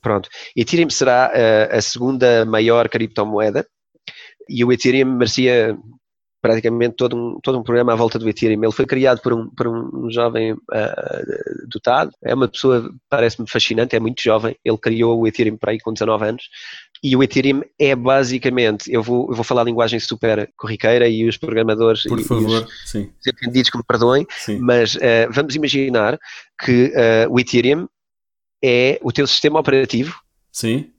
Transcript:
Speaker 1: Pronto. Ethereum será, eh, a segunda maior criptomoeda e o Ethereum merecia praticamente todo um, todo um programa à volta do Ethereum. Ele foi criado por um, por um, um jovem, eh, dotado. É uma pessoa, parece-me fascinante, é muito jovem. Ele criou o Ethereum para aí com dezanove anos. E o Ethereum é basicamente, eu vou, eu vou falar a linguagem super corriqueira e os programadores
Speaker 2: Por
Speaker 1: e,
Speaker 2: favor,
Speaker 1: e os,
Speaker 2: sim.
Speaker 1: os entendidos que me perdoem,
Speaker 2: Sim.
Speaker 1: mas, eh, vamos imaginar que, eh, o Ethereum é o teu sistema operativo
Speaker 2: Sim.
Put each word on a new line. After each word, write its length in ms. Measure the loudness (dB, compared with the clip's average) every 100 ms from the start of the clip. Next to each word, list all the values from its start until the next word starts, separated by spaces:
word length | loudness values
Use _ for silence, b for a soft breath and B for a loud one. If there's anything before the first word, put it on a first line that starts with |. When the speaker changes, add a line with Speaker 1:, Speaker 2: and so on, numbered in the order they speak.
Speaker 1:
Pronto. 260 | 0 -2 -4 B B
Ethereum 360 | -4 0 2 0
será, 400 | 2 2 4 4
eh, 340 | 2 4 4 2
a 80 | 0
segunda 640 | -2 -4 -4 2 4 4
maior 440 | 2 2 4 4 2
criptomoeda 760 | -2 -4 -4 -4 0 0 -2 -6 _ _ _ -20 B B B -12
e 140 | -2
o 60 | 2
Ethereum 440 | 2 2 2 2 2
merecia 600 | 0 2 2 2 0 -4 -12 -20 _ _ _ _
praticamente 540 | 0 0 0 0 -2
todo 220 | 0 -2 -2
um, 240 | -6 -6
todo 160 | -4 -4
um 40 |
programa 280 | 0 0 2
à 40 | 2
volta 240 | 0 0
do 80 | -4
Ethereum. 340 | 0 0 2
Ele 100 | 0
foi 140 | 0 -2
criado 340 | 2 2 2
por 120 | 0
um, 180 | -2 -4
por 160 | -6 -6
um, 400 | -4 -8 -8 -6
um 40 |
jovem, 420 | -2 -2 0 -4 -4 -6
eh, 520 | -4 -4 -6 -8 -8 -8 -8 -8 -12 -12
dotado. 440 | -6 0 0 0 _
É 80 | -4
uma 140 | 0 -2
pessoa, 420 | 0 2 2 -2 -14 _
parece-me 400 | 0 0 0 -6
fascinante, 460 | -2 0 0 0 0
é 40 |
muito 220 | -2 -2
jovem. 340 | 0 2 0 -6
Ele 140 | -4 -2
criou 400 | -2 0 2 2
o 60 | 0
Ethereum 300 | 0 -2 -2
para 160 | -4
aí 80 | -4
com 120 | -6
dezanove 360 | -4 -2 0 -2
anos. 160 | -6 -12 B B B B B
E 140 | 0 2
o 60 |
Ethereum 400 | 2 2 2 0 -2 _
é 180 | 0 2
basicamente, 960 | 2 2 2 -2 -2 0 0 0 -2
eu 100 | -2
vou, 260 | 0 -2 -2
eu 60 |
vou 80 | -4
falar 180 | 0 0
a 20 |
linguagem 340 | 0 0 -2 -2
super 500 | -6 -4 0 0 -4 -10
corriqueira 520 | -10 -2 2 4 2
e 180 | 2 -2
os 80 | -2
programadores 680 | -4 -2 0 2 2 2
Speaker 2:
Por 160 | -2 -4
Speaker 1:
e, 40 |
Speaker 2:
favor, 380 | -2 -2 0 -2
Speaker 1:
e 20 |
os, 260 | -4 -16 -10
Speaker 2:
sim. 200 | -10 -10 _
Speaker 1:
os 60 | -8
entendidos 420 | -6 -2 0 0
que 60 | -4
me 60 |
perdoem, 400 | -2 2 4 2 0 -10
Speaker 2:
Sim. 200 | -8 -4
Speaker 1:
mas, 360 | 2 2 2 0
eh, 260 | 2 4 2
vamos 220 | 0 -2 -2
imaginar 600 | -2 -2 0 0 0 -2 B B B -8
que, 280 | 2 4 4
eh, 320 | 4 4 4 2
o 120 | 0
Ethereum 480 | 2 2 2 0 -4 _ _ _ _ _ _ _
é 360 | 0 2 2 0
o 80 | -4
teu 140 | -2 0
sistema 340 | 2 2 0
operativo 580 | 2 2 2 -2 -4 -10 _ _ _
Speaker 2:
Sim. 400 | -8 -4 -4 -6